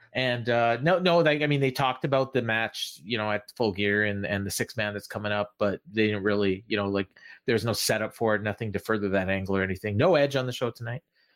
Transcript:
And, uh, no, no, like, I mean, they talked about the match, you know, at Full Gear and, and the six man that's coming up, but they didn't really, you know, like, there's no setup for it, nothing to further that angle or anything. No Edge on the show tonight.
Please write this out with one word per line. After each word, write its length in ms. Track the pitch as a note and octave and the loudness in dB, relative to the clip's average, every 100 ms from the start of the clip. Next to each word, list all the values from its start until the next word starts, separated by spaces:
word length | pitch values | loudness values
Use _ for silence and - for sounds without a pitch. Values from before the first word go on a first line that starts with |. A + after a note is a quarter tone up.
| _ | _
And, 340 | B2+ C3 A#2+ A#2 | -2 -2 0 0
uh, 300 | A#2 A#2 A#2+ | 2 4 2
no, 180 | D#3 F3+ | 2 4
no, 200 | F3+ E3+ | 4 4
like, 240 | D#3 D3 | 4 2
I 40 | D3+ | 2
mean, 140 | C#3+ | 2
they 100 | C3+ | 2
talked 340 | B2+ C3 B2+ C#3+ | 2 0 0 0
about 260 | C3+ B2+ | 0 2
the 80 | B2+ | 0
match, 560 | A2+ A2+ A2+ - - - | 0 0 -2 -6 -10 -10
you 120 | G2+ A2+ | -6 -4
know, 120 | G#2+ | -2
at 220 | G#2 - - | -2 -4 -2
Full 140 | A2+ | 0
Gear 360 | F#2+ G#2 G#2 G#2 | 2 2 2 0
and, 200 | G2+ G2 | -2 -2
and 180 | G2+ | -4
the 60 | G2 | -4
six 260 | - A#2 - | -4 -6 -4
man 160 | G#2 | -6
that's 120 | G2+ - | -6 -10
coming 240 | A2 G#2 | -8 -4
up, 200 | G#2 G#2 - | -2 -4 -2
but 220 | G#2 F#2 F2 | -2 -2 -4
they 140 | G#2+ G#2+ | 0 0
didn't 140 | G#2 | 2
really, 400 | G#2 G#2 G2 F#2+ - | 0 2 2 -2 -2
you 100 | G#2 | -2
know, 120 | G2 | 0
like, 180 | G2 G2 _ - - - | -2 -4 _ -20 -8 -2
there's 180 | A2+ | 0
no 80 | A2+ | 0
setup 380 | G#2+ - A2 A2 | -2 0 -2 -2
for 220 | - A2+ | -2 0
it, 80 | G#2 | 0
nothing 300 | G#2+ G2 A2+ | -2 -4 -6
to 80 | F#2+ | -4
further 280 | - G#2+ G2 | -2 -2 0
that 180 | F#2+ F#2 | 0 0
angle 280 | G2 F#2+ G2 | -2 -2 0
or 60 | |
anything. 340 | F#2+ F#2+ G#2+ G2+ | 0 -2 -2 2
No 200 | E3+ D#3 | 4 4
Edge 180 | C#3+ | 2
on 120 | C3+ B2+ | 0 -4
the 60 | |
show 180 | A#2 A#2+ | -4 -6
tonight. 320 | - A#2 A#2+ - _ _ | -6 -10 -12 -14 _ _